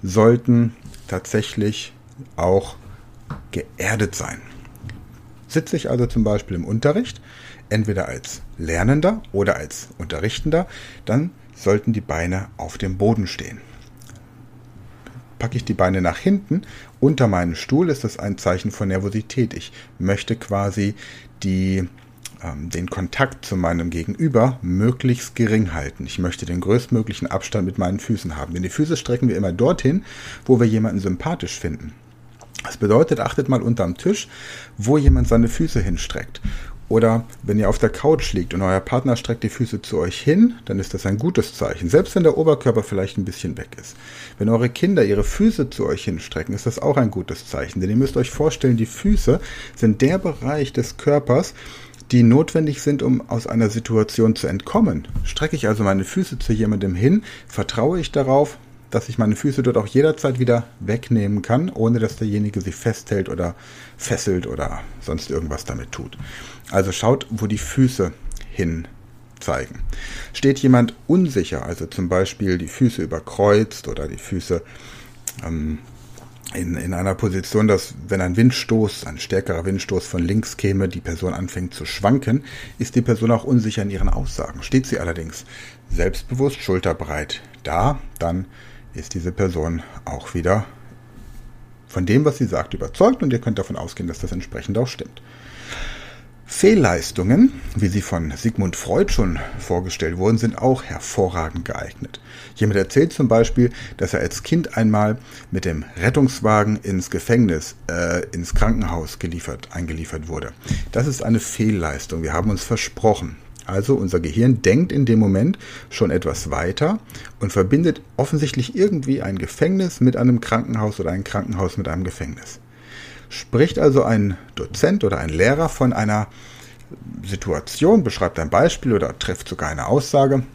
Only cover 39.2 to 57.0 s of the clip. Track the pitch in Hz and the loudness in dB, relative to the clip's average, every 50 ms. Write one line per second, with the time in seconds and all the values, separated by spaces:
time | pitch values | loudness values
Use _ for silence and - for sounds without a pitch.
39.2 | - - 117 - - 110 - - 123 113 - 101 - - - 78 80 92 - - | 0 -4 -4 -2 -4 -6 -2 -2 -4 -2 -2 -8 -8 -4 -2 -2 -2 -2 -4 -2
40.2 | - 143 156 196 226 240 233 - - - - 98 92 - - 92 - 98 98 107 | 0 2 6 6 6 4 4 -2 -8 -6 -4 -4 -4 -4 -8 -4 -2 -2 0 0
41.2 | 123 175 180 - - - - - - - - - 87 85 127 156 190 - - 196 | 0 0 2 0 0 0 -2 -4 -4 -4 -4 -4 -4 2 4 4 4 4 0 4
42.2 | 170 156 - - 160 160 151 - - 135 110 110 104 - 107 95 95 98 - - | 4 4 4 4 4 4 2 4 4 2 2 2 0 -2 -2 -4 -4 -2 -4 -6
43.2 | 95 98 92 - - 87 - - - - - - - - - - - - - - | -6 -6 -6 -6 -6 -6 -6 -6 -12 -14 -16 -18 -18 -20 -20 -20 -20 -20 -18 -18
44.2 | - - - - 104 107 117 113 120 123 123 - - 180 202 165 117 98 104 101 | -18 -18 -6 -2 0 2 4 4 2 0 0 0 0 2 4 4 4 4 4 2
45.2 | 101 - - - 202 226 220 - 143 123 - - - - - - - - 90 80 | 2 0 2 2 2 2 4 2 -2 -4 -2 -4 -2 -2 -2 -2 -2 -4 -4 -6
46.2 | - - - 78 78 - 98 104 - 120 117 - - 143 139 131 127 107 101 98 | -8 -8 -8 -6 -6 -4 -6 -4 -4 -4 -4 -2 0 2 4 4 4 2 2 -4
47.2 | 85 - 76 - - - - 69 67 - - 92 92 92 104 120 135 135 - - | -6 -6 -8 -10 -10 -8 -6 -6 -6 -6 -4 -2 0 2 4 4 2 4 2 0
48.2 | 131 - - - 151 156 156 - - 131 120 113 113 - - - - 196 208 - | 0 0 0 0 0 0 2 2 2 4 4 4 2 -2 -4 -2 2 4 4 6
49.2 | - - 135 175 - - - - - - - - - 110 104 104 131 135 175 190 | 6 4 2 2 0 -8 -14 -14 -16 -16 -6 2 2 2 4 6 4 4 4 2
50.2 | 185 180 147 - 120 123 147 151 139 123 - - 131 - - - - 151 143 147 | 0 -2 -4 -2 -4 -2 -2 0 -2 -2 -2 -4 -4 -4 -6 -2 0 2 2 2
51.2 | 139 - 123 139 185 - - - - - - - - - - - - - - 123 | 4 4 2 2 2 0 -8 -16 -18 -18 -18 -18 -20 -20 -20 -20 -8 2 6 8
52.2 | 120 113 117 143 165 - - 165 160 151 139 - - 147 143 135 120 120 127 117 | 8 8 8 8 6 4 2 0 0 0 -2 -2 0 0 0 2 2 2 2 0
53.2 | - - - 117 117 - - 117 113 104 107 113 113 - 113 110 107 107 - - | 0 -2 -4 -4 -4 -2 0 2 2 2 0 -2 -4 0 2 2 2 2 2 4
54.2 | 110 110 110 - - 73 82 98 - - - 214 233 170 95 73 - - - - | 4 4 4 2 0 -2 -2 -4 -6 0 2 4 4 4 2 -2 -6 -6 -6 -4
55.2 | - - - - 160 156 165 143 - 107 110 107 110 98 98 98 95 - - 185 | -4 -4 -2 -2 -2 -2 -2 0 0 0 2 2 2 2 2 2 0 -2 -2 -2
56.2 | 190 - - 127 - - 113 107 110 107 107 98 101 98 90 90 | -2 -2 -4 -6 -2 0 0 2 2 2 2 0 0 -2 0 2